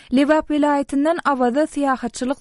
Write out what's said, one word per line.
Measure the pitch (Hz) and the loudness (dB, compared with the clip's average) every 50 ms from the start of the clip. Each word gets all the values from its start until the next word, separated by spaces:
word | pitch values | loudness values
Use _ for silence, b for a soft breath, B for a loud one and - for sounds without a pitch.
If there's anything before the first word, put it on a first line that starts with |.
| b b 247 | b b 0
Liwap | 262 285 269 302 311 302 - 302 | 2 4 4 2 2 0 0 0
welaýatynyň | 294 285 294 285 285 277 - - 277 285 311 339 349 - | 0 2 2 2 0 -2 -2 -2 0 0 0 0 0 0
awaza | 277 285 254 254 247 233 285 311 302 - | -2 0 2 0 0 2 0 0 -2 -2
syýahatçylyk | 294 285 269 262 - - 233 - - 254 247 277 - | -2 -2 -2 -2 -2 -4 -8 -8 -6 -6 -6 -6 -2